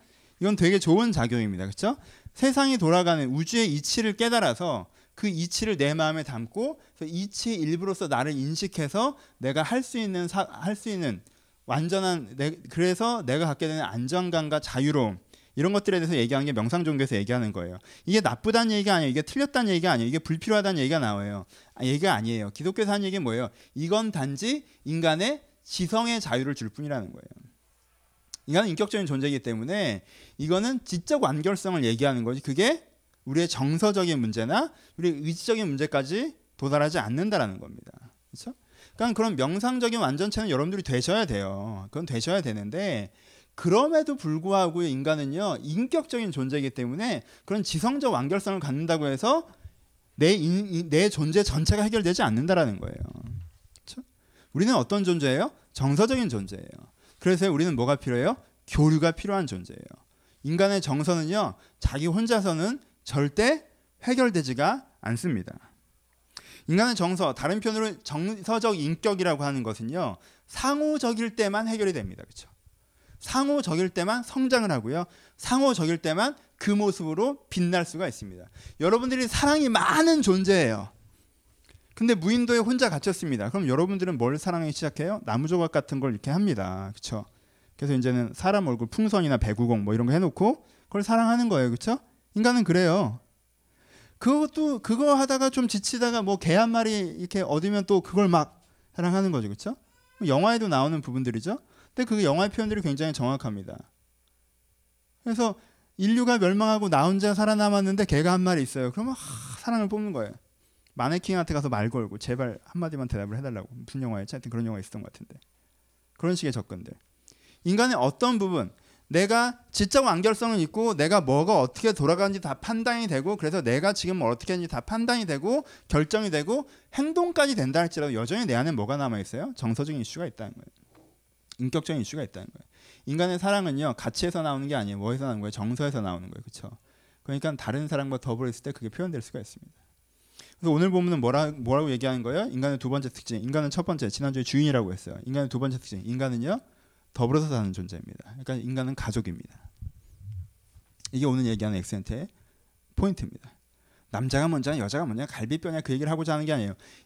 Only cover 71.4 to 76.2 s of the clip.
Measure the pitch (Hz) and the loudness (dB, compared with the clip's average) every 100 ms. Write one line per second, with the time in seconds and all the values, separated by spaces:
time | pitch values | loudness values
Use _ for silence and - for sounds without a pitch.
71.4 | 202 208 226 226 196 151 98 90 - - | 0 0 -2 -2 -2 -2 -6 -12 -18 -20
72.4 | - _ _ _ _ _ - - - 262 | -20 _ _ _ _ _ -20 -16 -4 0
73.4 | 277 285 202 165 185 180 180 247 - 269 | 2 0 0 0 -2 -2 -2 -2 -4 -2
74.4 | 262 247 208 131 110 160 175 - - - | 2 2 2 0 -2 -4 -6 -12 -20 -12
75.4 | - 254 269 196 160 170 160 165 | 0 4 4 4 0 0 0 0